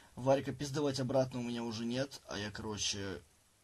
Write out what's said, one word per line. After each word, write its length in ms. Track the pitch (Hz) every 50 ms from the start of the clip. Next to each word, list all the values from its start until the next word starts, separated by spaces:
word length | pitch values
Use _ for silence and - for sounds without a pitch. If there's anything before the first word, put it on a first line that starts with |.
| - - -
Варька 360 | - 123 135 139 139 139 139
пиздовать 480 | 131 - 147 139 135 156 147 143 131 135
обратно 400 | 131 117 131 135 131 131 131 123
у 40 | 120
меня 200 | 120 120 117 120
уже 220 | 117 110 110 117
нет. 360 | 117 120 127 139 139 - - - -
А 100 | 69 98
я, 140 | 104 104
короче, 680 | 104 - 113 110 107 101 - - - 104 98 98 90 - - - _ _ _ _ _ _